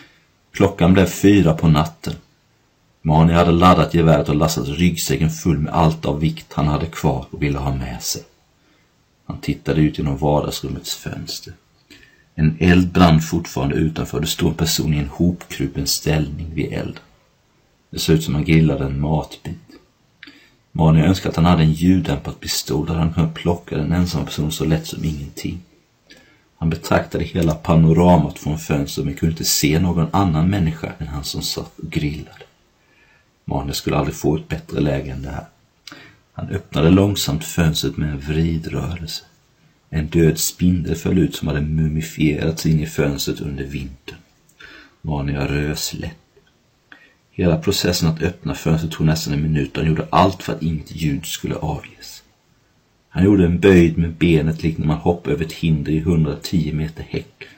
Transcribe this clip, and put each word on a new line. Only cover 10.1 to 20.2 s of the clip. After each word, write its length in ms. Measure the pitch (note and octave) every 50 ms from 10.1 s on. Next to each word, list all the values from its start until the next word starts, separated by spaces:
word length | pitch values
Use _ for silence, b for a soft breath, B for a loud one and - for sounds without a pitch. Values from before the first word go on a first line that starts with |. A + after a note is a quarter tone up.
| C#2
vardagsrummets 800 | C2+ D2 D2 D2 D2 - - - - - - - - - - -
fönster. 600 | - - - - - - - - - - - - _ _ _ _ b b b b b b b b b b b b -
En 160 | D#2 D#2 D#2+ -
eld 320 | E2+ F2+ F2 F2+ F2+ F2
brann 280 | - F#2 F2+ E2+ D#2+ D#2
fortfarande 540 | - - E2+ E2 D#2+ - - B1+ C2 C#2+ C#2+
utanför. 460 | C#2+ D#2+ D#2 D#2+ - B1 - C2 C2
Det 60 | D#2
stod 220 | D#2 - - F2 D#2
en 60 | -
person 400 | - E2 D#2+ - - - D#2 D2+
i 40 | D2
en 100 | C#2+ C#2
hopkrupen 760 | - - F2 F2 F2 - - - - - C2+ C2+ - D#2 C#2
ställning 600 | - - - - D2+ D#2 D#2 D2 C#2 D2 D#2 E2 D#2+ D#2+
vid 180 | D#2 - -
elden. 300 | - - - - - - - _ _ _ _ _ _ _ _ _ _ _ _ _ _ _ _ -
Det 80 | - -
såg 180 | - - D#2+
ut 80 | D#2 -
som 100 | - C2
han 100 | D2+ D2
grillade 400 | D#2 D#2+ D#2+ D#2+ D2+ C#2 C2+ C2+
en 160 | C#2 C#2 C#2
matbit. 580 | D2 D2+ D#2+ D2+ - - - - - - F2 - - - - - _ _ _ _ _ _ _ _